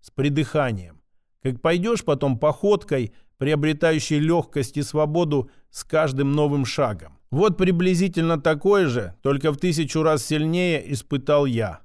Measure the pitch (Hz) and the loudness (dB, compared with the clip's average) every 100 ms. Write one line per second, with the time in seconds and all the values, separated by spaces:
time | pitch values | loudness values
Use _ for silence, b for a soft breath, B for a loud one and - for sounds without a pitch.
0 | - - 139 143 147 156 135 104 87 - | -16 -4 0 0 -2 0 -2 -4 -10 -20
1 | _ _ _ _ 131 123 165 175 202 233 | _ _ _ _ -6 -2 0 0 0 -2
2 | - 143 139 123 151 147 202 202 - 139 | 0 0 0 0 0 0 2 0 0 -2
3 | 113 b b _ 135 151 151 151 165 160 | -4 b b _ -2 0 0 2 2 0
4 | - 151 156 170 - 147 135 - 143 151 | 0 0 2 0 0 -4 -4 -6 -4 -2
5 | 151 160 170 147 - b b - - 156 | 0 0 0 0 -4 b b -16 -4 0
6 | 156 135 139 147 147 143 127 - 127 95 | 0 0 0 2 0 0 -2 0 -2 -2
7 | - - _ 135 214 165 185 175 180 175 | -12 -20 _ 0 2 2 2 2 2 2
8 | 190 185 165 165 147 151 185 202 170 120 | 0 0 0 0 0 0 2 4 4 0
9 | 92 - 135 143 156 143 180 156 156 156 | -4 -6 -2 0 0 0 -2 0 -2 0
10 | 160 151 - 151 156 170 180 156 113 139 | 0 0 0 -2 0 0 0 -2 -4 -10
11 | - 143 123 147 143 117 104 76 | -4 -6 2 2 2 0 -4 -8